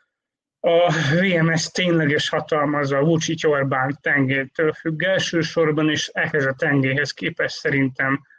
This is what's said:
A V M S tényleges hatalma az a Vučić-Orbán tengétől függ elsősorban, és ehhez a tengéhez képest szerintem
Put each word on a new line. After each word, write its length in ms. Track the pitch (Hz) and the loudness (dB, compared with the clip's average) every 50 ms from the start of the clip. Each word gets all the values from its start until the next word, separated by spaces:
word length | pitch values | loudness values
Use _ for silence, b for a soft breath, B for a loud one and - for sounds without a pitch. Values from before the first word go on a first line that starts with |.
| B B B B _ _ _ _ _ _ _ _ - | B B B B _ _ _ _ _ _ _ _ 0
A 260 | 175 170 170 175 175 | 2 4 4 4 4
V 500 | 156 160 147 135 151 175 190 196 175 165 | 2 0 0 0 0 2 2 2 2 2
M 120 | 160 165 165 | 2 2 2
S 160 | 165 - - | 0 -2 -4
tényleges 580 | - - 180 175 170 165 156 143 147 147 - - | -4 -2 0 2 2 2 2 2 0 0 -2 -2
hatalma 500 | - 156 156 - 160 151 143 143 147 147 | -4 -4 -2 0 0 0 0 0 0 0
az 140 | 143 135 | -2 0
a 100 | 143 139 | 0 2
Vučić-Orbán 960 | 143 165 165 160 165 - 165 160 - 156 147 139 135 135 139 131 131 139 143 - | 2 2 2 2 0 -2 -4 0 0 2 2 2 0 0 0 0 0 -2 -4 -4
tengétől 720 | - 165 147 139 135 131 135 135 135 135 _ - 160 156 | -2 0 0 2 2 0 0 -2 -4 -4 _ -2 -2 -2
függ 300 | 151 - - 165 160 151 | -2 -4 -6 -6 -4 -2
elsősorban, 880 | 170 190 190 170 - - - 165 160 160 - 170 165 156 151 151 156 156 | -2 0 0 0 -2 -2 -2 -2 -2 -2 0 0 0 2 2 2 0 0
és 200 | 151 - - - | 0 -2 -4 -6
ehhez 320 | - 190 165 156 - 151 135 | -6 -6 -4 -2 -2 -2 -2
a 100 | 135 131 131 | -2 -2 -2
tengéhez 520 | 165 151 143 139 131 135 135 143 147 135 | 0 0 2 2 2 2 0 -2 -2 -4
képest 460 | - - 185 165 165 - 151 135 - | -4 -6 -6 -6 -4 -4 -4 -6 -6
szerintem 640 | - - 156 143 139 135 131 131 - 135 135 135 139 b b b | -4 -4 -2 0 0 0 0 -2 -2 -2 -2 -2 -4 b b b